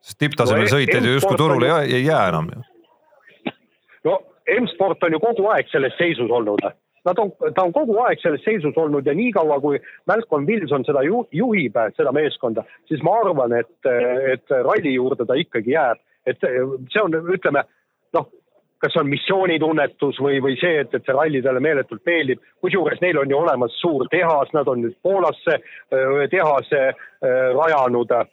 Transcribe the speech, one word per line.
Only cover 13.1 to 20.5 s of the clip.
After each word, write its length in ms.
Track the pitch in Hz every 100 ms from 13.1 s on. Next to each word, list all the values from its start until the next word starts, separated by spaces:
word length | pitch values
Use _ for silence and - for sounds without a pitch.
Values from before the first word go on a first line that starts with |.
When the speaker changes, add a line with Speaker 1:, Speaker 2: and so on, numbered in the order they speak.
| 220
Speaker 2:
arvan, 320 | 214 156 120 117
et, 160 | 117 _ 135 120 123 127 135 131
et 200 | _ 131 127
ralli 260 | 214 156 131
juurde 280 | 127 135 113
ta 140 | 131
ikkagi 340 | 170 117 107
jääb. 300 | 156 135 110 _ _ -
Et 120 | -
see 600 | - 127 131 131 127 208
on, 120 | 196 160 170
ütleme, 280 | 185 170 139 - _ _ _ _
noh, 160 | 165 135 - _ _ _ _
kas 140 | 147 170
on 120 | 143
missioonitunnetus 1120 | 139 - 190 185 160 156 156 139 - 143 123
või, 160 | 139 139
või 140 | 135